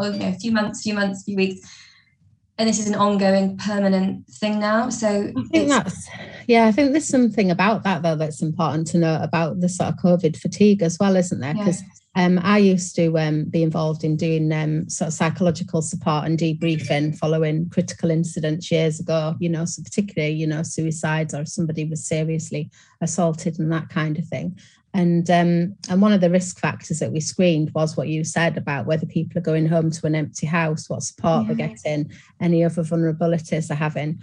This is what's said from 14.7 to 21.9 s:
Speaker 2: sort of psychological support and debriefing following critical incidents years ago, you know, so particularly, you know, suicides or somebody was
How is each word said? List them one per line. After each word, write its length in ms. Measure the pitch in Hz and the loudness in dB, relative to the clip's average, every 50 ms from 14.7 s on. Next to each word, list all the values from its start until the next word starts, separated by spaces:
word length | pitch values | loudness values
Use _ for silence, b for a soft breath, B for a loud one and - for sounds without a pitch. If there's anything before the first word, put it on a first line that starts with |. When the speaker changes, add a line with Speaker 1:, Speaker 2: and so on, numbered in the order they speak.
| 156 156 175 - | -2 -2 -2 -4
Speaker 2:
sort 200 | - - - 156 | -6 -4 -4 -4
of 40 | 160 | -2
psychological 680 | - 170 165 160 - 190 175 156 160 180 - - 160 156 | 0 0 0 0 2 2 2 2 0 -2 -4 -2 -2 -2
support 420 | - - - - 170 156 151 143 | -2 -6 -4 -2 0 0 0 0
and 100 | 156 165 156 | 0 0 0
debriefing 760 | 175 160 156 160 170 165 160 151 123 - 135 147 151 156 151 | 0 0 -2 0 0 -2 -2 -2 -2 -2 0 0 0 -2 -2
following 540 | - 175 156 160 160 160 156 151 160 170 175 | -2 -2 0 0 2 0 0 0 -2 -2 -2
critical 400 | - 190 175 - - - - 170 | -2 -2 -2 -2 -4 -4 -2 0
incidents 600 | 160 160 170 165 - - 151 156 156 151 - - | 0 0 0 -2 -4 -4 -4 -2 -2 -4 -4 -2
years 280 | 170 160 160 160 156 165 | 0 0 2 0 0 -2
ago, 360 | 170 - 165 160 156 156 165 120 | -4 -2 -2 -2 -2 -2 -4 -2
you 100 | 175 170 | -2 -2
know, 160 | 165 156 165 | -2 -2 -4
so 180 | 170 - - 160 | -4 -6 -8 -12
particularly, 500 | - - 220 202 196 - 165 151 151 156 | -6 -4 -4 -4 -2 -2 -4 -2 -2 -2
you 140 | 156 160 156 | -2 -2 -2
know, 160 | 151 151 170 | -2 -4 -4
suicides 720 | - - - 160 160 156 - - 156 156 156 160 156 - | -6 -4 -4 -4 -4 -4 -4 -4 -2 -2 -2 -2 -4 -6
or 100 | 143 151 | -8 -8
somebody 400 | - - - 170 156 156 151 156 | -8 -6 -4 -4 -4 -4 -4 -6
was 180 | 160 | -6